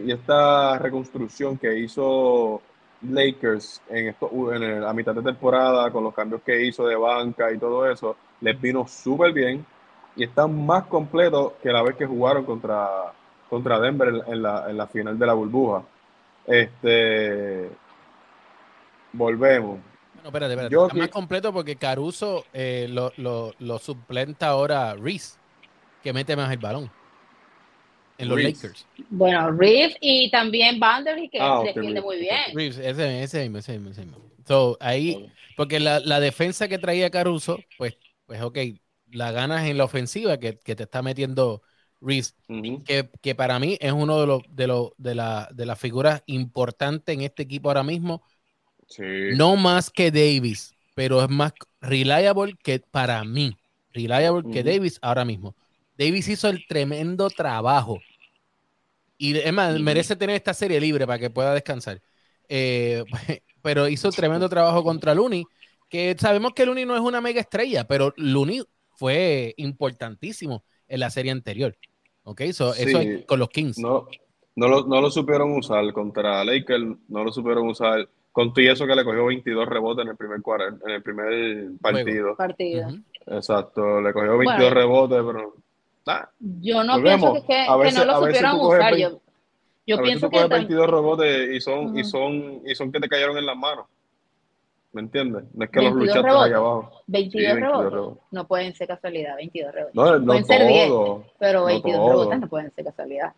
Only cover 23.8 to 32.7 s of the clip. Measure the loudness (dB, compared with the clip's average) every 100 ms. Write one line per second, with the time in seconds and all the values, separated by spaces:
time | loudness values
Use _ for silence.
23.8 | -10 -14 -8 -6 -6 -4 0 0 0 0
24.8 | -2 -6 -8 -10 -12 -20 _ _ _ _
25.8 | _ _ -6 -4 -2 -2 -2 -4 -6 -8
26.8 | -10 -18 _ _ _ _ _ _ _ _
27.8 | _ _ _ -12 -4 0 0 -2 -12 -18
28.8 | -20 -20 -10 2 2 4 0 4 6 6
29.8 | 4 0 2 2 2 2 0 2 2 4
30.8 | 2 2 -2 -6 -6 -2 0 2 0 -4
31.8 | -4 -6 -6 -6 -4 -4 -4 -6 -6